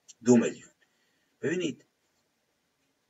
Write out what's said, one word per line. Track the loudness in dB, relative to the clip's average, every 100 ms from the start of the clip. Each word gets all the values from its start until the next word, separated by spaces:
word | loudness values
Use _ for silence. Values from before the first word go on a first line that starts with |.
| -20 -6 4
دو | 4
میلیون. | 4 -6 -16 _ _ _ _ _ _ _
ببینید | -6 -4 -6 -8 -18 _ _ _ _ _ _ _ _ _ _ _ _